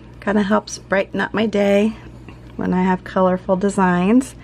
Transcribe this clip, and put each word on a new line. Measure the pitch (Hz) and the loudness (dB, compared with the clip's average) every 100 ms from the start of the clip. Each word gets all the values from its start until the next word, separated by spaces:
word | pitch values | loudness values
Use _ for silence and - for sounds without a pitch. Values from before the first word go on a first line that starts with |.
| - - | -20 -10
Kinda | 202 208 | -2 0
helps | 196 208 - - | 2 0 0 -14
brighten | - 190 190 190 | -2 -2 -2 -4
up | 196 | -4
my | 202 220 | -2 -2
day | 202 202 202 220 - - - - - - - | 0 2 2 2 -4 -16 -20 -20 -20 -18 -8
when | 185 | -2
I | 180 | 0
have | 185 185 | 0 0
colorful | - 196 185 185 - 185 | -2 0 2 0 -2 -2
designs | 202 202 185 175 185 254 269 - | 0 0 0 2 4 2 2 -10